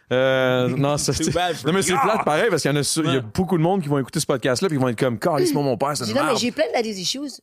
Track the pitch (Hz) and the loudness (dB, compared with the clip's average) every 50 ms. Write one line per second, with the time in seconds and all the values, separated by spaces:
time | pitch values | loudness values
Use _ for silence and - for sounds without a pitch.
0 | _ - 123 127 131 131 131 131 131 127 127 127 127 123 127 151 139 143 147 139 | _ -2 0 2 4 4 4 4 2 2 2 2 2 0 0 0 0 0 0 0
1 | - - 131 - 156 151 147 170 180 180 156 - 117 147 175 190 160 175 180 165 | 0 -2 -2 0 0 0 0 0 -2 -2 -4 -2 -2 0 0 0 2 2 0 2
2 | - 202 226 - - 156 151 160 214 233 175 143 - 143 143 147 135 - - 160 | 2 2 0 0 0 0 2 2 2 2 0 0 0 0 0 0 0 0 -2 0
3 | 156 156 131 131 117 110 - - 185 160 190 160 156 175 196 196 147 143 147 139 | 0 0 0 0 -2 -2 -2 -2 0 0 2 2 2 2 2 0 0 0 0 0
4 | 123 - - 165 - - 147 123 - 135 127 - 190 185 156 131 131 127 113 - | -2 -2 -4 -4 -2 0 -2 0 2 0 0 2 0 0 0 2 0 0 0 0
5 | 143 127 117 101 - 175 156 143 359 339 285 147 143 139 120 82 139 143 147 - | 0 0 0 0 0 0 2 2 2 2 2 0 0 0 0 0 0 -2 -2 -4
6 | - 214 220 277 294 302 240 - 233 247 - - 311 466 - 247 220 220 208 190 | -4 -2 0 0 0 0 0 0 -2 -2 -2 -2 -2 0 0 -2 -2 -2 -6 -6
7 | 175 - - 269 294 269 - - | -6 -6 -6 -6 -8 -10 -12 -14